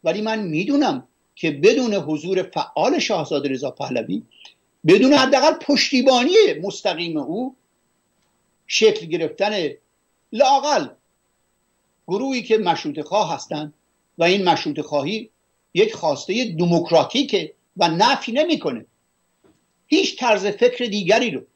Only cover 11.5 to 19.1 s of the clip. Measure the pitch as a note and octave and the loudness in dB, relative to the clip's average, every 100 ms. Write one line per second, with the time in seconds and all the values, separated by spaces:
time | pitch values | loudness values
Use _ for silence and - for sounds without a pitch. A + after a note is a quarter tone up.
11.5 | _ _ _ _ _ - F#3+ C4+ C4 F#3 | _ _ _ _ _ -8 -6 -4 -6 0
12.5 | A3 F#3 - D#3+ D3 D3 G3+ F3+ C#3 - | 0 0 -2 -4 -8 -4 -2 -2 -6 -8
13.5 | D#3 D3+ _ _ _ _ - E3+ G3 F3+ | -10 -10 _ _ _ _ -2 0 2 2
14.5 | D#3 - D3+ C#3+ D3 C#3 A3 - _ _ | 0 0 -6 -4 -4 -4 -6 -10 _ _
15.5 | _ _ E3 G#3+ - E3 C3+ - G#3 A#3 | _ _ 0 0 0 -4 -4 -4 -4 -4
16.5 | D#3+ F3 E3+ E3+ E3 C#3 B3+ C#4+ G3 D#3 | -2 2 2 4 2 2 -2 0 -2 -4
17.5 | - _ - E3+ E3 A3+ C4+ - A#3 D#4+ | -14 _ -2 0 2 2 2 -2 -2 0
18.5 | D#4 E3 A#2+ - _ _ | 0 -4 -8 -14 _ _